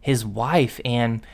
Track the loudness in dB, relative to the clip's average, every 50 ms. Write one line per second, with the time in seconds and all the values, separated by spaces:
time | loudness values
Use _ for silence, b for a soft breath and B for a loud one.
0 | -2 0 0 0 0 -4 -4 -4 -2 2 2 2 2 2 0 -6 -6 -2 0 0
1 | 2 0 0 -4 B B